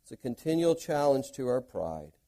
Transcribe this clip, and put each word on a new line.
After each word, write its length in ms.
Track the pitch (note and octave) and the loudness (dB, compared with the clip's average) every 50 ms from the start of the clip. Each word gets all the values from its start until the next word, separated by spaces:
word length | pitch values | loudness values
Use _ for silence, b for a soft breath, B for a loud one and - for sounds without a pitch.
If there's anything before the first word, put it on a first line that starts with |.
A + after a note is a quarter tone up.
It's 100 | _ - | _ -18
a 60 | A2+ | -18
continual 580 | - - B2+ A#2+ - - D#3 D#3+ E3 E3+ E3+ D#3+ | -10 -8 -8 -8 -4 -2 0 0 2 4 2 2
challenge 560 | E3 - - D#3 C#3+ C#3+ C#3+ C#3 C3+ C3+ - - | 0 -2 -4 -2 2 4 4 4 2 0 -4 -8
to 140 | - C3 | -6 -2
our 140 | B2 B2 B2+ | 0 0 -2
pride 500 | B2 - - F#2 E2+ E2 D#2+ D#2 D2+ D2+ _ _ _ | -2 -6 -8 -6 -6 -4 -6 -8 -12 -14 _ _ _